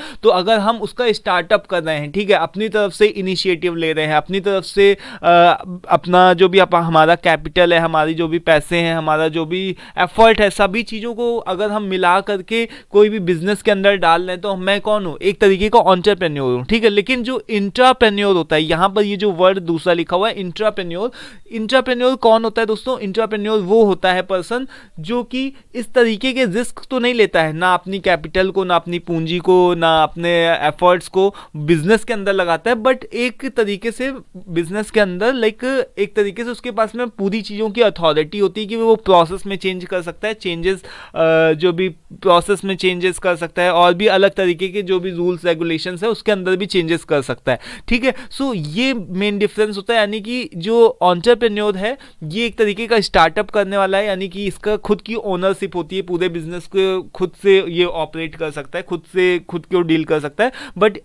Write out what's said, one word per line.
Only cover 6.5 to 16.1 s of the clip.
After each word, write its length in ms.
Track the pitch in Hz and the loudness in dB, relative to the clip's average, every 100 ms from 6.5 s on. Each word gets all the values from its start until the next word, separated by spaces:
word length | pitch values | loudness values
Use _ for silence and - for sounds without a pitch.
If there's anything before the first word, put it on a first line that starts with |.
| 190 | 4
अप-, 160 | 180 | 4
हमारा 400 | 175 165 160 156 | 2 2 4 4
कैपिटल 600 | 170 175 156 156 180 175 | 4 2 0 0 2 4
है, 60 | 165 | 4
हमारी 340 | 165 160 156 | 2 0 0
जो 140 | 165 165 | -2 -2
भी 100 | 170 | -2
पैसे 380 | - 151 - 175 | 2 2 2 -2
हैं, 180 | 170 | -2
हमारा 340 | 165 156 156 160 | -2 -2 0 0
जो 180 | 156 156 | -2 -4
भी 300 | 185 190 170 - - | -4 -6 -8 -8 -2
एफर्ट 420 | 180 - 226 214 | 0 4 6 6
है, 100 | 202 | 2
सभी 320 | - 202 220 | 2 0 0
चीज़ों 320 | 220 220 233 | -6 -8 -8
को 220 | 226 240 233 | -4 -2 -2
अगर 340 | 180 185 208 | -4 -4 -2
हम 120 | 214 | -2
मिला 380 | 202 185 180 185 | -4 0 2 2
करके 480 | 196 196 175 226 226 - - | 0 -6 -4 -4 -4 -8 0
कोई 180 | 202 214 | 4 4
भी 100 | 214 | 2
बिजनेस 440 | 175 170 185 208 | -2 -2 -2 0
के 80 | - | 0
अंदर 260 | 202 196 196 | 2 2 2
डाल 260 | 170 170 | 2 2
लें, 180 | 185 180 | 0 -6
तो 160 | 202 190 | -6 -4
मैं 240 | 185 202 | -2 -2
कौन 260 | 208 208 180 | 0 -2 -2
हूँ, 120 | 139 | -2
एक 180 | 190 190 | -2 2
तरीके 280 | 202 190 214 | 2 2 4
का 100 | 240 | 4
एंटरप्रेन्योर 800 | 180 185 185 | 4 4 2